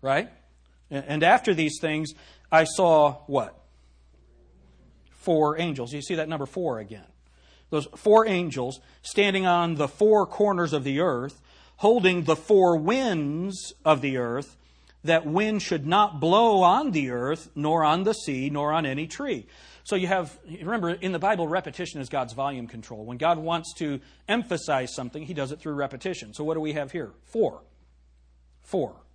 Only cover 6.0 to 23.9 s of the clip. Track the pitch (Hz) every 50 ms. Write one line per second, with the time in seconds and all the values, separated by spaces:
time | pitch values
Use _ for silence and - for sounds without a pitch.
6 | 139 - 185 160 156 156 165 151 139 131 - 190 180 160 127 110 107 98 110 101
7 | 90 _ _ _ _ _ _ _ _ _ _ _ _ _ - 151 139 - - -
8 | - 214 208 220 220 220 196 180 180 165 135 131 123 123 135 - _ _ _ _
9 | _ - - - 202 202 190 190 190 185 175 175 170 170 165 143 151 135 - -
10 | 208 214 214 208 190 - - - 208 208 196 175 175 156 143 147 131 139 135 139
11 | 170 180 139 120 123 139 - - _ _ _ - - - _ _ - 202 226 247
12 | 185 185 185 175 165 139 160 151 - - 214 196 185 180 170 160 151 170 226 262
13 | 269 240 190 165 147 143 147 160 175 196 190 180 - - - _ _ 156 156 139
14 | 123 139 131 127 123 117 117 131 143 - _ _ _ _ _ _ _ _ - _
15 | _ 147 165 160 147 147 151 180 214 214 214 208 - - 190 156 135 147 170 202
16 | 208 202 170 147 139 165 180 208 233 233 214 196 185 175 185 247 302 285 190 156
17 | 139 127 123 123 123 131 156 160 - - _ 147 147 151 156 170 156 151 156 175
18 | 190 202 226 - - - 143 131 131 139 139 147 143 147 151 165 160 139 131 143
19 | 160 170 - - 277 285 220 131 104 - - - - - - - _ - - 190
20 | 185 175 196 190 175 143 - - _ 180 160 196 - 165 226 233 185 170 170 196
21 | 185 185 190 170 180 196 220 185 170 151 160 185 175 156 139 - 180 170 - 151
22 | 135 120 - 143 131 117 117 120 135 139 143 127 117 117 - 117 107 - 123 107
23 | 107 113 123 120 147 160 175 156 156 165 165 170 160 - - - 170 151